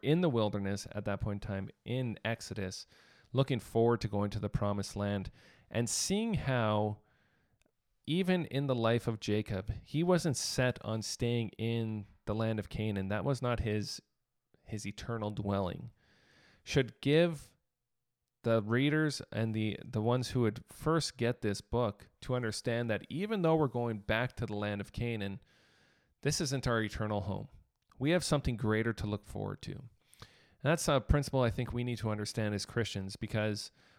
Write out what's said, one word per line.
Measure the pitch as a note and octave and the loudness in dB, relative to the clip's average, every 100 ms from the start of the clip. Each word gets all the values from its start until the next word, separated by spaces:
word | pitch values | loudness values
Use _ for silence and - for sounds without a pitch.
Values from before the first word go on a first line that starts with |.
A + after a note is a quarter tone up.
in | B2+ D#3+ | 2 4
the | F3+ | 4
wilderness | A#2 G#2+ G#2 G2 G2+ - | 2 2 0 -2 -4 -6
at | G#2 G#2 | -6 -4
that | G2 | -2
point | A2 G2+ | -2 -4
in | - | -4
time | G2 G2 - - | -6 -6 -10 -6
in | B2+ B2 G#2+ | -2 -2 -2
Exodus, | A2 A2+ - - F#2+ - - - - - _ | -4 -4 -6 -6 -6 -6 -14 -20 -20 -20 _
looking | B2 C3+ B2 | 0 0 0
forward | - A#2 A#2 A#2+ | 0 2 4 4
to | G#2+ | 0
going | G2+ G2+ | -2 -2
to | G2+ | -2
the | G#2 | -4
promised | - G#2 G2+ G2 G2+ | -2 -2 -2 -4 -4
land | G2+ G2+ F#2 - - - - | -2 -2 -4 -12 -20 -20 -6
and | A2+ A#2+ | -2 0
seeing | - - G3 A3+ F#3 | 0 0 0 0 -2
how | C#3 B2+ A2 G#2+ G#2+ G#2+ _ _ _ _ _ _ _ _ _ _ - | 0 0 2 2 0 -4 _ _ _ _ _ _ _ _ _ _ -2
even | E3 F#3 F3+ - | 0 2 2 2
in | C3+ C#3+ | 0 2
the | B2 | 2
life | A2+ A#2 A#2 | 4 4 2
of | A2 | -2
Jacob, | - G#2 G#2+ G2 G2 - | 0 0 0 -4 -4 -6
he | - D3 | -4 0
wasn't | F3 F3 E3+ B2 | 4 4 4 -2
set | - - B2+ - | -2 0 0 0
on | - A2 | -4 -4
staying | G2+ - A#2+ A#2+ A2 - | -4 -2 0 0 -2 -4
in | A2+ A#2 A2+ G#2+ G2+ - - | -2 -2 -2 -4 -8 -12 -4
the | G#2+ | 0
land | A2+ A2 | 0 0
of | - | -4
Canaan. | - A2 G2+ F#2+ | -2 -2 0 0
That | G#2 C#3 | -2 0
was | C3 | 0
not | B2 A#2+ | 0 0
his, | A2+ G#2+ G2 - - _ _ _ _ _ - | 0 -2 -2 -8 -12 _ _ _ _ _ -10
his | G#2+ G2+ | -8 -8
eternal | - - A#2 G#2+ | -10 -6 -4 -4
dwelling. | G#2+ G2+ G2 F#2 - A#2+ - _ _ _ _ _ _ | -4 0 0 0 -4 -10 -16 _ _ _ _ _ _
Should | - C#3+ A#2+ - | -2 2 2 0
give | C#3 D3+ F3 D#3 - _ _ _ _ _ _ _ _ _ | 2 4 4 0 -10 _ _ _ _ _ _ _ _ _
the | A#2 A2+ | 2 2
readers | G#2 A#2 C#3+ D#3 D#3 - - | 4 4 4 4 2 -2 -6
and | - A2+ | -2 0
the, | A2 G#2+ - - | 0 -2 -2 -4
the | A2 | 0
ones | A2 B2+ A#2+ | 2 2 0
who | B2+ | 2
would | A2+ - - | 2 0 -8
first | - D#3 E3 - - | -4 2 2 2 0
get | A#2 B2 | 0 0
this | G#2+ G2+ | 0 -2
book | - A#2 A#2 - - _ | -2 0 0 -2 -12 _
to | - B2 | -4 -2
understand | A#2 G#2 A#2+ A#2 A#2+ | -2 -4 -2 0 0
that | G2+ - | -2 -2
even | C#3+ G#3 G#3+ | -6 -4 2
though | E3 D#3+ | 4 6
we're | C#3+ | 4
going | A#2+ A#2+ G#2+ | 0 -2 -2
back | - A2 B2+ - | 0 0 0 -4
to | G#2+ | -6
the | G#2 | -2
land | G#2 G2+ | -2 -2
of | G2 | -4
Canaan, | - A#2+ A2+ G2 G2 _ _ _ _ _ _ _ _ | -4 -4 -2 -4 -6 _ _ _ _ _ _ _ _
this | C#3+ D#3 | -2 0
isn't | D3 C3+ B2+ | 0 0 2
our | A#2 | 2
eternal | G#2+ - G#2+ G#2 | 0 -2 -2 -2
home. | G2 G2+ - - _ _ _ - | -2 -4 -6 -14 _ _ _ -4
We | C#3 | 2
have | F3 | 2
something | - D3 C3+ A#2 | 4 2 2 0
greater | G#2+ G#2+ A2+ | 2 2 2
to | A2 G#2 | -2 -2
look | G#2 - | -4 -6
forward | G#2 G2+ G2 | -8 -8 -8
to. | - | -10
And | - A#2+ _ _ - - - _ _ C#3+ | -12 -14 _ _ -20 -20 -20 _ _ 0
that's | E3 - | 2 4
a | C#3 | 2
principle | - D3 C#3+ C3 | 4 4 4 2
I | A#2+ | 2
think | A2+ A#2+ | 2 -4
we | A#2+ | -2
need | B2 A#2 | -2 -2
to | A2+ | -2
understand | G#2+ G#2 - G#2+ G#2 | -2 -4 -2 0 0
as | - | -2
Christians, | A#2+ G#2+ G2+ F#2+ - | -2 -2 -2 -6 -6
because | A2+ A2 G#2+ G2+ - _ _ | -4 0 0 -2 -6 _ _